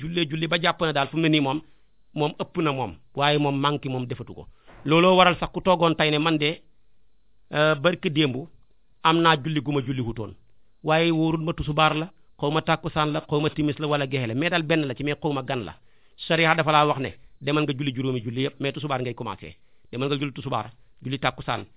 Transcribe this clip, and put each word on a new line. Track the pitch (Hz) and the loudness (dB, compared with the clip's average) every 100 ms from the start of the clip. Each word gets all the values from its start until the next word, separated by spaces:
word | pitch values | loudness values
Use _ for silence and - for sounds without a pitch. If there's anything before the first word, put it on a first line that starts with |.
jullee, | 160 175 160 | -2 -2 -2
julli | 160 160 | -2 -2
ba | 170 | 0
jàpp | 175 165 | 0 0
ne | 160 | 0
daal | 143 139 | 0 0
fu | 156 | 2
mu | |
ne | 165 | 4
nii | 156 | 4
moom, | 131 147 - - - _ - | 2 -2 -8 -20 -20 _ -10
moom | 151 147 - | -2 -2 -2
ëpp | 190 175 | -8 -2
na | 156 | -2
moom, | 135 110 80 - | -2 -6 -10 -10
waaye | - 151 147 | -2 2 2
moom | 143 139 | 2 2
manqué | 143 147 139 | 0 0 -4
moom | 127 123 | -6 -6
defatu | 135 117 | -8 -12
ko. | 87 - - - - 143 | -14 -18 -20 -20 -8 2
Looloo | 165 185 185 | 4 6 8
waral | 180 170 | 6 4
sax | 165 | -4
ku | 175 | -2
toogoon | 190 175 170 | 2 4 4
tey | 165 156 | 2 2
ne | 151 | 2
man | 160 156 | 2 2
de, | 147 - - - - - - - _ - - | 0 -4 -12 -20 -20 -20 -20 -20 _ -20 -6
euh, | 147 156 | 2 2
barki | 147 165 175 185 | 4 0 0 -2
démb | 147 147 127 165 - - _ _ - | 2 0 0 -10 -18 -20 _ _ -2
am | 160 165 | 2 4
naa | 165 156 | 4 4
julli | 139 151 | 0 -4
gu | 139 | -2
ma | 143 123 | -2 -2
julli | 131 | -4
wutoon, | 117 113 101 98 - - - - | -4 -6 -10 -14 -20 -20 -20 -8
waaye | 151 160 170 | 0 2 2
wóorul | 160 160 165 | 2 2 0
ma | 160 | -2
tusubaar | 160 - 151 156 | -4 -2 2 2
la, | 151 170 - - - | 2 -6 -10 -20 -4
xaw | 143 | -2
ma | 156 | 0
tàkkusaan | 160 160 170 160 151 | 0 -2 -2 -2 -2
la, | 156 - | -2 -2
xaw | 151 | 0
ma | 151 | 0
timis | - 151 135 | 0 -2 -2
la | 151 | -2
wala | 147 135 | -2 -2
gexe | 135 117 | -2 -2
la, | |
mais | 120 170 | -2 0
daal | 175 | 0
benn | 151 165 143 | 0 0 0
la | |
ci, | 117 | -4
mais | 143 143 | -4 -4
xaw | 156 | -4
ma | 143 | -4
gan | 127 127 | -4 -6
la. | 90 - - - - - | -6 -12 -20 -20 -20 -10
Sharia | - 165 160 | -2 2 4
dafa | 165 151 | 4 4
laa | 151 147 | 4 4
wax | 131 | 2
ne | 120 - - - | -4 -8 -20 -10
demal | 135 151 | -2 0
nga | 147 131 | 0 -2
julli | 147 | -2
juróomi | 127 131 127 | -2 -2 -2
julli | 110 117 | -4 -4
yëpp, | 139 - | -4 -4
mais | 139 | -6
tusubaar | - 143 131 | -4 -4 -2
ngay | 123 | -4
commencé. | - 113 95 80 - - - - | -6 -8 -10 -14 -18 -20 -20 -10
Demal | 120 139 | -4 -2
nga | 143 | -2
julli | 143 | -4
tusubaar, | 120 135 123 113 - - - | -6 -4 -4 -6 -14 -20 -14
julli | 127 135 | -8 -4
tàkkusaan, | 139 - - 113 98 | -2 -4 -6 -6 -6